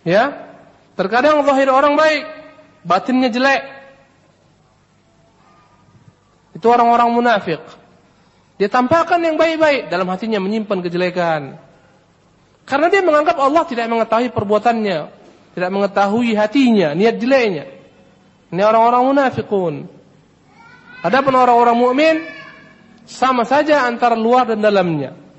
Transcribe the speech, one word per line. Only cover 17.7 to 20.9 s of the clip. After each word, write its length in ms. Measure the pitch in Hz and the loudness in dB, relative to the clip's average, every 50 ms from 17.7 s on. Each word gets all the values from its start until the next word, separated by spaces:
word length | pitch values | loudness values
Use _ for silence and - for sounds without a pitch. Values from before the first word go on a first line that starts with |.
| - - - - _ _ _ _ _ _ _ _ _ _ _ _ - | -20 -20 -20 -20 _ _ _ _ _ _ _ _ _ _ _ _ -4
Ini 80 | 170 202 | 0 0
orang-orang 400 | 214 220 226 226 233 240 247 247 262 | 2 4 4 2 2 2 2 2 2
munafikun. 640 | 277 285 277 262 - - 220 - 214 196 185 170 151 139 - - - - - _ _ _ _ _ _ _ _ _ _ _ - - - - - - | 2 2 0 0 -2 -4 -6 -4 -4 -2 -2 -2 -6 -8 -12 -16 -20 -20 -20 _ _ _ _ _ _ _ _ _ _ _ -20 -20 -20 -20 -20 -20